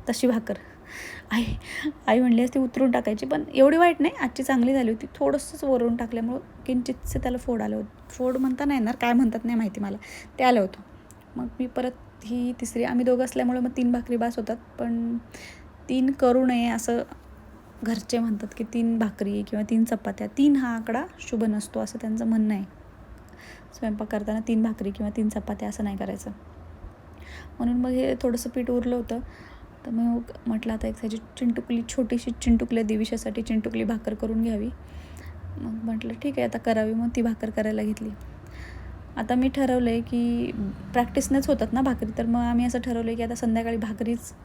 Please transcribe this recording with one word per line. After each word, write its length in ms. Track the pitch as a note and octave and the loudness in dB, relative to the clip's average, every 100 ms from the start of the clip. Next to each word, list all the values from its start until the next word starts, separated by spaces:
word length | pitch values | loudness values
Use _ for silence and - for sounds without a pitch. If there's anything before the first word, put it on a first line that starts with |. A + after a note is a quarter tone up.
| - | -4
तशी 180 | A3+ B3 | 2 2
भाकर. 280 | A3+ A3 G3+ - - - - - - - | 2 -2 -8 -10 -20 -18 -14 -14 -14 -2
आई, 140 | - - - - - D4+ - - | 0 0 -4 -8 -6 -6 -4 2
आई 140 | A3+ | 4
म्हणली 220 | B3+ A#3 | 6 6
असती 160 | B3 C4+ | 4 2
उतरून 320 | B3+ B3+ C4 | 0 4 4
टाकायची, 360 | A#3+ A3+ G#3+ C4 | 4 0 -2 0
पण 180 | D4 D4+ | -2 2
एवढी 220 | - C4+ D#4+ | 6 8 10
वाईट 200 | F4 E4 | 6 6
नाही, 140 | D4+ - | 2 2
आजची 220 | C4 - | -2 -2
चांगली 320 | C4+ C4+ A#3+ | 2 4 4
झाली 160 | C4+ A#3 | 4 2
होती. 160 | A3 C#4+ | 0 -6
थोडंसंच 500 | - C#4 C#4 - D#4+ | 0 2 2 -2 -4
वरून 320 | C#4 B3+ A#3 A#3 | 2 4 4 0
टाकल्यामुळं 420 | A#3 A#3 A3+ B3+ - - - | -2 -2 -2 -4 -8 -10 -2
किंचितसे 520 | B3+ A#3+ B3+ - C4 | 0 0 -4 -4 -2
त्याला 200 | B3+ B3 | -2 -2
फोड 240 | B3+ A#3 | -2 -2
आलं 140 | G#3+ G#3+ | -2 -4
होतं. 340 | G#3+ - - | -6 -12 -16
फोड 260 | - B3+ C4 | -2 0 2
म्हणता 280 | C4 B3+ | 0 2
नाही 140 | C#4+ C#4 | 0 2
येणार, 180 | A3 B3+ | 0 0
काय 160 | A#3+ | 4
म्हणतात 320 | A#3+ A#3+ A3+ | 6 4 2
नाही 120 | A#3 A#3 | 0 0
माहिती 240 | G#3+ G3+ | 0 -2
मला, 160 | G3+ G#3 - - - - | -6 -6 -12 -16 -10 2
ते 60 | |
आलं 160 | B3+ A#3 | 6 6
होतं. 220 | F#3+ - - - - - - B3 | 4 -4 -18 -20 -20 -20 -12 -8
मग 80 | B3 - | -8 -6
मी 60 | B3+ | -4
परत 240 | B3 B3 B3 - - | -2 -4 -6 -16 -14
ही 280 | G#3+ B3 B3 B3 | -6 -4 -2 -4
तिसरी, 240 | A#3 A#3 | -4 -2
आम्ही 200 | A#3 B3 | 0 0
दोघं 200 | B3 B3 | 0 0
असल्यामुळे 360 | B3+ C4 B3 B3+ | 0 0 0 0
मग 100 | B3 B3+ | -2 0
तीन 160 | B3 | 0
भाकरी 240 | A#3+ A#3+ A#3+ | 0 0 -2
बास 200 | A#3 A#3+ | 0 -2
होतात, 200 | A3 A#3 - - | -4 -6 -10 -6
पण 400 | A#3+ A#3 A#3 A#3 - - - - - - - | -4 -2 -2 -4 -8 -16 -18 -18 -20 -14 -2
तीन 220 | C4 C4 | 2 2
करू 360 | C4+ B3+ B3 B3+ | 4 6 6 4
नये 220 | A#3+ A#3+ | 4 2
असं 340 | A3+ A#3 A#3 - - - - - - - - | 0 0 -2 -4 -12 -20 -20 -20 -20 -20 -6
घरचे 360 | A3 A3 - A#3+ | -4 -4 -2 -2
म्हणतात 300 | A#3 G#3 G#3+ - | 0 -2 -4 -8
की 80 | |
तीन 340 | A3+ A#3 A#3 A3+ | -4 0 0 2
भाकरी 440 | A3 - G3+ G#3 | 0 -2 -4 -2
किंवा 280 | G3+ G#3 G#3+ | -4 -4 0
तीन 140 | A3+ | 2
चपात्या, 420 | A3+ A3+ - G3 G#3 | 2 0 -4 -6 -4
तीन 300 | - C#4+ C#4 | 4 6 6
हा 200 | B3 A3+ | 4 -2
आकडा 280 | A3 A3+ F4+ - | -2 -2 -4 -10
शुभ 240 | - A3+ | -4 0
नसतो 360 | A3+ G#3 - A3 | 2 0 -2 -4
असं 180 | G#3+ A#3 | -4 -4
त्यांचं 260 | A3+ A3 A3+ | -4 -2 2
म्हणणं 280 | A3 G#3+ | 2 2
आहे. 100 | G3+ G3 - - - - - - - - - - - | 0 -4 -12 -20 -20 -20 -20 -20 -20 -20 -20 -20 -6
स्वयंपाक 340 | A3+ G#3 G#3+ | -4 -4 -4
करताना 280 | G#3 G#3 A3 A3 | -4 -2 -2 2
तीन 140 | A3 | 2
भाकरी 280 | A3 A3 G3 | 2 0 -6
किंवा 200 | G3 G#3 G#3+ | -4 -4 0
तीन 120 | G#3+ | 0
चपात्या 400 | G#3 G3+ G3+ G#3 | -2 -4 -6 -6
असं 160 | G#3 | -4
नाही 120 | G#3+ G3 | -4 -4
करायचं. 340 | G3+ G3 G#3+ G3+ - - - - - - - - - - - - | -6 -6 -10 -14 -16 -18 -18 -16 -18 -18 -20 -18 -16 -16 -14 -4
म्हणून 180 | A#3+ B3 | 0 2
मग 140 | B3 | 2
हे 240 | B3+ C4+ | 2 2
थोडंसं 360 | B3+ B3+ A#3+ A#3+ | 0 0 0 -2
पीठ 200 | C4 A#3+ | -4 0
उरलं 260 | B3 A#3+ B3 | 0 0 -2
होतं, 220 | A3+ A#3 - - - - - - - | -2 -6 -8 -16 -20 -20 -20 -14 -4
तर 40 | |
मग 300 | A3+ A#3 A#3 A#3 - - | 0 2 0 -4 -8 -4
म्हटलं 260 | A3 A3+ | -2 -2
आता 160 | A3 A3 | -2 -4
एक 60 | A3 | -4
ह्याची 180 | A3 A3 | -6 -6
चिंटुकली, 640 | - - A#3+ A#3 - A#3 A3+ | -10 -2 0 0 -2 -2 -2
छोटीशी 420 | - A3+ A#3+ B3 A#3 | -2 0 -2 -2 0
चिंटुकल्या 400 | - A3+ A#3 A3+ | 4 4 4 0
दिविशासाठी 600 | G#3+ A3 A3 A3+ A3 G#3+ | 0 0 0 -4 -4 -6
चिंटुकली 420 | A3 A3 A3+ A3+ | -2 0 0 -2
भाकर 300 | A3 A3+ A3 | 0 -2 -4
करून 280 | G#3+ A3 A3 | -4 -2 0
घ्यावी. 260 | A3+ G#3+ A3+ - - - - - - - - - | 0 0 -4 -8 -14 -16 -16 -16 -14 -14 -12 -8
मग 260 | A#3+ A3 | -8 -6
म्हटलं 300 | A3+ A3 A#3 | -4 -4 -4
ठीक 240 | A3+ C#4+ C4+ | -4 -4 0
आहे 100 | A#3+ | 0
आता 100 | A#3 | 0
करावी, 360 | A#3 A3 G#3+ | 0 2 2
मग 140 | A3 A#3 A#3 | 0 0 0
ती 60 | |
भाकर 280 | A#3 A3 A3 | 0 0 -4
करायला 320 | A3 G#3+ G#3+ | -2 -2 -2
घेतली. 260 | G#3+ G#3 A3 G3+ - - - - - - - - - - | -2 -4 -8 -10 -14 -16 -16 -14 -14 -14 -14 -14 -10 -6
आता 180 | A3+ | 0
मी 140 | B3 C4 | 2 2
ठरवलं 420 | C4+ C4 B3+ A#3+ | 2 2 4 4
आहे 100 | A#3 | 2
की 500 | A#3 A#3+ A#3+ A#3+ A#3+ - G3 - - | 0 0 2 0 -2 -2 -4 -6 -2
प्रॅक्टिसनेच 560 | B3 A#3+ C#4 C4+ C4+ C4+ | 0 2 0 2 2 4
होतात 180 | C#4+ G#3+ | 2 2
ना 80 | A#3 | 2
भाकरी, 300 | C4+ A#3+ G#3+ A3 | 2 2 -2 -2
तर 80 | A#3 | 2
मग 140 | A#3+ | 2
आम्ही 260 | A#3+ A#3+ B3 | 4 2 2
असं 140 | A#3+ | 0
ठरवलं 260 | A#3+ A#3 A3+ | 0 -2 0
आहे 100 | A#3 | -2
की 60 | |
आता 120 | A3+ | -4
संध्याकाळी 420 | A#3+ A#3 A3 A3+ A#3 | -2 0 2 0 -2
भाकरीच, 560 | G#3+ G#3+ A3+ A#3 - - | -2 -2 -2 -2 -6 -10